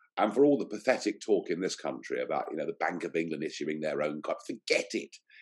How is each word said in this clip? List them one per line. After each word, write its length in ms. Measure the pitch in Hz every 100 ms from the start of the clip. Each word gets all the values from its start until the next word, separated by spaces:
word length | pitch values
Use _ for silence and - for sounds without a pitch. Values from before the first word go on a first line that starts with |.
| _ -
And 160 | 107
for 120 | 113 147
all 120 | 135
the 100 | -
pathetic 520 | 104 - 120 104 -
talk 300 | - 98 -
in 120 | 85
this 140 | 92 -
country 460 | 73 65 - 62
about, 240 | 64 71 -
you 60 | 78
know, 80 | 76
the 80 | -
Bank 240 | 82 87
of 120 | 85 85
England 280 | 82 78
issuing 360 | 76 - 73 78
their 220 | 76 71
own 200 | 76 76
coin, 140 | 78 - -
forget 420 | 120 - 151 -
it. 240 | 143 - - _ -